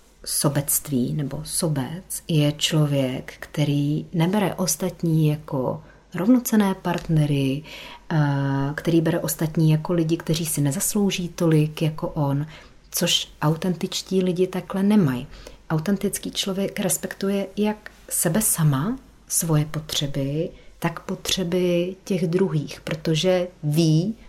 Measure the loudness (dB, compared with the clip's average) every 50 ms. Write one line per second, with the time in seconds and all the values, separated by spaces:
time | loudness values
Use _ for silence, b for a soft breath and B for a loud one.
0 | _ _ _ _ -10 -6 -4 -2 0 0 0 0 -2 -2 -2 -4 -2 -2 -2 0
1 | 0 0 -2 -2 -4 -4 -6 -8 -8 -8 -4 -2 -2 0 0 -2 -2 -4 -8 -10
2 | -10 -10 -12 -10 -4 0 2 2 2 2 2 0 -2 0 2 2 2 2 2 2
3 | 0 0 -2 -6 -8 -12 -16 -16 -16 -8 -4 -2 0 2 2 2 0 0 0 -2
4 | -4 -4 -2 0 0 2 2 2 0 0 0 -2 -2 -2 -2 -2 -4 -4 -4 -2
5 | 0 2 4 4 4 4 2 0 -4 -4 -4 -2 -2 -2 -4 -6 B B B B
6 | B _ -6 0 4 6 6 6 4 2 2 2 4 2 0 -2 -2 -2 -2 -2
7 | -2 0 2 2 4 4 2 2 0 0 -2 -2 -6 B B B B B B B
8 | -8 -2 0 2 2 2 2 2 0 0 0 0 0 -2 -4 -4 0 2 2 4
9 | 4 2 0 0 -2 -4 -4 -2 -4 -2 2 2 4 4 4 4 2 0 0 0
10 | 2 0 0 -2 -2 -2 -2 -2 -2 -2 -2 0 0 0 0 0 -2 -2 0 2
11 | 2 2 0 -2 -4 -6 -4 0 2 4 4 4 4 2 0 -2 -2 -2 -2 -2
12 | -6 -4 -2 -2 0 0 0 -2 -2 -4 B B B B B B B -10 -6 -2
13 | 0 0 0 -2 -2 -6 -8 -2 0 0 0 0 0 -2 -2 -2 -4 -6 -6 -8
14 | -6 -2 0 2 2 2 2 2 0 0 0 -4 -6 -4 -2 0 2 4 6 6
15 | 6 4 2 -2 -6 B B B B B B B -6 -2 -2 -2 0 0 -2 0
16 | -2 -2 -4 -4 -6 -6 -6 -4 -4 -4 -2 -2 -4 -4 -2 -2 -2 -2 -2 -2
17 | -4 -8 -6 -4 -2 -2 0 0 -2 -4 -2 -2 0 0 -2 -4 -8 -18 -20 -20
18 | -12 -8 -4 -2 0 0 0 2 0 0 2 2 4 4 4 2 0 -2 -4 -6
19 | -8 -16 -20 -20 -10 -6 -4 -2 0 2 2 2 2 0 -2 -6 -6 -6 -4 -4
20 | -4 -2 -2 -2 -2 -2 -2 -2 -4 -4 B B B B B B -4 -4 -4 -6
21 | -8 -8 -8 -6 -4 -4 -2 -2 -2 0 0 2 2 2 2 2 0 -2 -6 -8
22 | -4 -4 -2 0 0 0 2 2 2 2 2 0 -2 -4 -8 -12 -8 -6 -6 -4
23 | -2 0 0 2 2 2 2 2 0 -4 -6 -6 -4 0 2 4 4 6 6 4
24 | 4 0 -4 b b